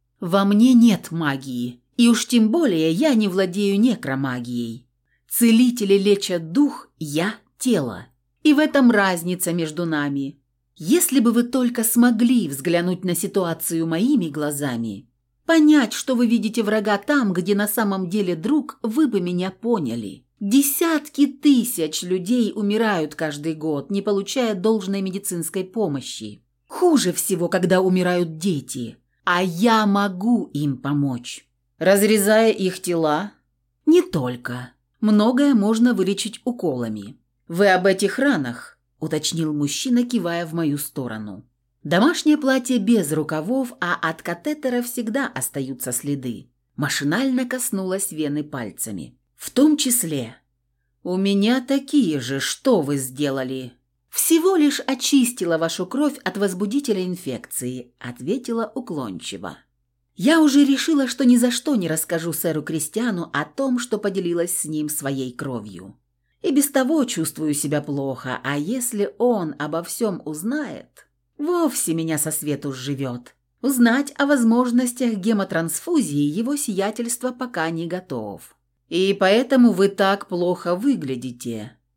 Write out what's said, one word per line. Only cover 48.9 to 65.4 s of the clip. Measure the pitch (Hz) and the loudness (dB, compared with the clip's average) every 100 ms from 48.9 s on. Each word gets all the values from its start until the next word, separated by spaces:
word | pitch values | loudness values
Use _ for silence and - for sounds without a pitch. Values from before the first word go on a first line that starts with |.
| 98 64 _ _ - | -10 -12 _ _ -18
В | - | -4
том | - 302 302 | 2 4 4
числе. | 254 233 165 143 110 - _ _ _ _ _ _ | 0 -2 -2 -4 -6 -12 _ _ _ _ _ _
У | 180 185 | -6 -2
меня | 196 202 214 254 | 0 2 2 0
такие | 254 277 277 294 185 143 | 0 -2 0 2 2 0
же, | 120 135 | -4 -4
что | - - 262 208 | -6 -4 0 2
вы | 139 143 | 2 -2
сделали? | 131 131 143 135 131 131 127 - _ _ _ | -4 -4 -4 -2 -6 -8 -10 -16 _ _ _
Всего | - - 320 359 | -4 2 4 4
лишь | 370 294 285 | 4 2 2
очистила | - 262 - 277 240 - 170 160 | -4 -4 2 2 2 -2 -2 0
вашу | 165 - | -2 -4
кровь | 180 262 294 285 | -6 -2 -2 -2
от | 185 196 | -6 -2
возбудителя | 202 180 202 277 285 190 | -2 -2 -2 -2 -2 -2
инфекции, | 185 175 135 117 - - 127 127 - _ | -2 -6 -6 -10 -10 -10 -8 -10 -14 _
ответила | 120 123 135 269 - 226 233 | -14 -10 -6 -6 -4 -6 -4
уклончиво. | 262 240 156 117 87 - 92 90 - _ _ _ _ _ | -8 -8 -8 -8 -10 -12 -12 -12 -14 _ _ _ _ _
Я | - 208 330 | -2 2 4
уже | 302 277 | 6 6
решила, | 277 269 - 294 254 | 6 4 2 0 0
что | - | 2
ни | 254 247 | 4 6
за | 247 | 4
что | 240 311 | 0 -2
не | 247 165 | -2 0
расскажу | 156 - 165 170 | -4 -2 -4 -4
сэру | 151 170 156 | -4 -2 -2
Кристиану | 147 160 - 214 247 180 165 | -2 -4 -4 -4 -2 -2 -4
о | 139 | -4
том, | 151 - 269 247 | -6 -4 -2 -2
что | - 208 | -2 -4
поделилась | 208 190 175 170 175 - | -4 -2 -2 -2 -2 -4
с | |
ним | 151 151 151 | -6 -4 -4
своей | - 139 135 127 | -4 -6 -4 -6
кровью. | 123 | -8